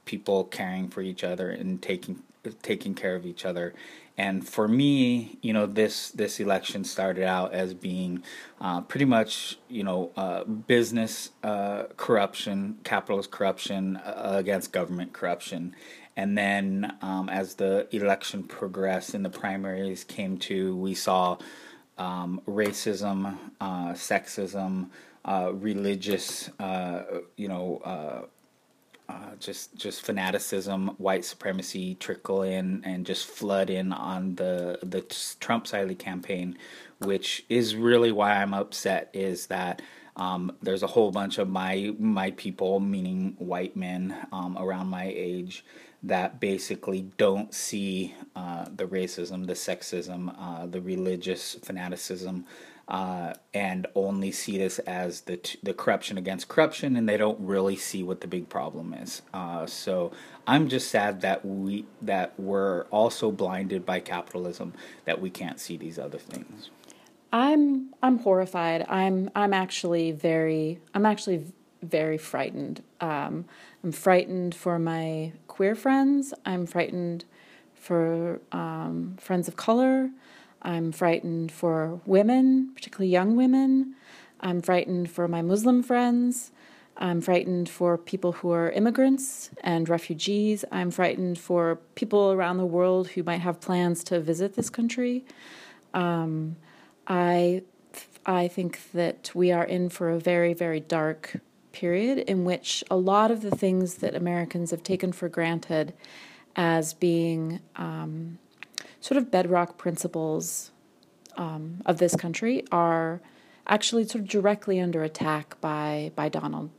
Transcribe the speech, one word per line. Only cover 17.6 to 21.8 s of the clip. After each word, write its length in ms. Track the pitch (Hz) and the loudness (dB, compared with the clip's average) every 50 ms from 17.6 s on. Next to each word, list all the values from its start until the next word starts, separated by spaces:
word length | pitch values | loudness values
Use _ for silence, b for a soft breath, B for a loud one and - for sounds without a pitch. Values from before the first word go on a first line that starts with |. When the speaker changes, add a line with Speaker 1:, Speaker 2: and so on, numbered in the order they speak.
| 98 95 95 101 104 - | 2 2 2 2 2 0
Speaker 1:
election 500 | - 104 101 101 98 95 - - - 101 | -2 0 2 2 2 2 0 -6 -6 -8
progressed 720 | 87 - - - 107 95 90 98 95 95 92 92 - - - | -8 -10 -8 -8 -8 -6 -4 -2 0 0 0 -2 -2 -4 -6
and 100 | 104 98 | -4 -4
the 60 | 92 | -4
primaries 720 | - - - 101 95 98 98 98 92 95 98 98 92 - | -6 -4 -4 -4 -4 -4 -4 -4 -4 -4 -4 -4 -6 -8
came 340 | - - - - 101 95 95 87 | -12 -12 -8 -6 -4 -4 -4 -4
to, 360 | - - 101 95 92 92 92 | -4 -4 -2 -2 0 0 -2
we 200 | 90 92 95 95 | -2 -2 -4 -4
saw, 440 | - - 104 92 92 90 90 87 - B B B B B B B B | -2 2 2 4 4 4 2 0 -4 B B B B B B B B